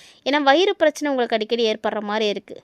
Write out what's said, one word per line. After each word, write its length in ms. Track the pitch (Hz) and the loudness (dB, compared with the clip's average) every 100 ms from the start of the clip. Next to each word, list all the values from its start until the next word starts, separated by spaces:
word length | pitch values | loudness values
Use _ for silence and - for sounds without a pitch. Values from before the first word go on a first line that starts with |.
| - - | -20 -10
ஏன்னா, 180 | - 285 | -2 2
வயிறு 340 | 277 294 403 392 | 4 4 4 2
பிரச்சனை 340 | 311 294 294 | 0 0 -2
உங்களுக்கு 260 | 262 233 226 | -2 0 -2
அடிக்கடி 360 | 214 233 220 | -2 0 0
ஏற்படுற 300 | 214 220 214 | -2 -4 -4
மாதிரி 260 | 208 214 214 | -4 -2 -2
இருக்கு. 340 | 196 - - | -4 -10 -18